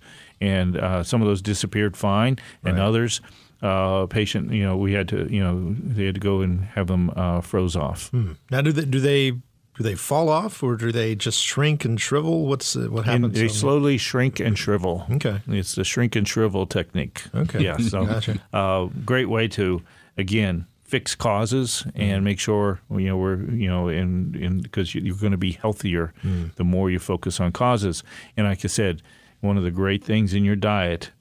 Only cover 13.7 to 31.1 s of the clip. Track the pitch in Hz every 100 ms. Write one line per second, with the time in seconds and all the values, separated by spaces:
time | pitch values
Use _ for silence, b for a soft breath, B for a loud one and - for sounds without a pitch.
13.7 | 143 143 135 - 127 127 - 110 101 -
14.7 | 104 90 85 87 131 135 101 - 101 90
15.7 | - 95 - 120 113 101 113 110 95 95
16.7 | 101 85 87 - - - 117 160 110 92
17.7 | 78 117 98 98 113 107 107 - 104 98
18.7 | 95 92 - 107 127 113 113 113 104 95
19.7 | 87 - B B - 95 110 101 85 85
20.7 | _ - 131 - - 117 101 110 135 123
21.7 | - 110 - 104 98 101 95 - 104 101
22.7 | 90 - 104 95 95 95 92 113 117 95
23.7 | 90 87 82 90 90 90 69 90 92 -
24.7 | - 87 - 92 92 104 95 92 82 110
25.7 | 104 101 85 82 - 95 90 82 - 87
26.7 | 92 95 90 - 92 95 - 90 - 123
27.7 | 120 98 80 - B B - 104 95 98
28.7 | - 101 82 - b b b 101 101 87
29.7 | 90 95 98 - 110 101 101 101 104 104
30.7 | 104 87 85 -